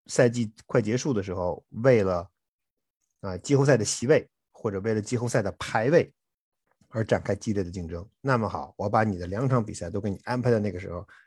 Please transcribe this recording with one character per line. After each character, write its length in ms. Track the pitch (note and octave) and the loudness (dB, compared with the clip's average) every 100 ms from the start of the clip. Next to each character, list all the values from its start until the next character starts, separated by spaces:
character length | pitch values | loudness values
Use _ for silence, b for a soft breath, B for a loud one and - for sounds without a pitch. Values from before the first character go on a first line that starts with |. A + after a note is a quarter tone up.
| - | -4
赛 240 | - B2 | 2 4
季 240 | A#2 A2 - - | 2 -4 -8 -2
快 160 | B2+ | 0
结 140 | G#2+ B2 | 0 0
束 160 | D#3 | 0
的 100 | A2 | -2
时 120 | F#2+ | -2
候， 320 | F2+ F2+ D#2+ - - | -4 -4 -4 -10 0
为 180 | B2+ A#2+ | 4 6
了， 280 | F#2+ F2+ F2+ _ _ _ _ _ _ _ _ _ | 4 0 -4 _ _ _ _ _ _ _ _ _
啊， 180 | G2 F2+ | -10 -8
季 200 | - C#3 | 0 4
后 80 | C#3 | 6
赛 100 | B2 | 4
的 80 | |
席 240 | G#2 - A#2+ | 2 -2 2
位， 220 | D3+ - _ _ | 2 2 _ _
或 180 | - A2+ | -10 -6
者 80 | G2 | -4
为 140 | G#2+ | -2
了 80 | G#2+ | -2
季 160 | G2+ A#2+ | -2 -4
后 100 | A#2+ | -2
赛 140 | B2+ | -2
的 120 | G2+ - | -2 -4
排 300 | - A#2 A#2+ | -4 -2 4
位 240 | E3 - _ _ _ _ _ _ _ _ | 4 2 _ _ _ _ _ _ _ _
而 160 | A#2 | -6
展 180 | G#2+ G2+ | 0 0
开 140 | - G2+ | 0 -4
激 160 | - | -2
烈 100 | G2+ | -4
的 80 | F2 | -4
竞 160 | F#2 E2 | -6 -10
争。 220 | E2+ - _ | -10 -12 _
那 160 | C3+ B2 | 0 0
么 100 | G#2 | 0
好， 260 | F2 C#2+ - | -4 -10 -6
我 120 | G2+ | 0
把 140 | A2+ | 2
你 140 | A2 F2+ | 2 0
的 100 | F2 | -4
两 220 | G2 C3+ | -4 0
场 140 | C3 | 0
比 100 | G#2 | 0
赛 160 | - E2+ | -6 -8
都 100 | G2+ | -4
给 100 | G#2 | -4
你 80 | F#2 | -6
安 180 | - B2 | -4 -2
排 80 | A#2+ | 2
在 100 | A2+ | 2
那 120 | G#2 | 0
个 80 | F2+ | -4
时 100 | F#2 | -8
候， 160 | F2 F2 b | -10 -12 b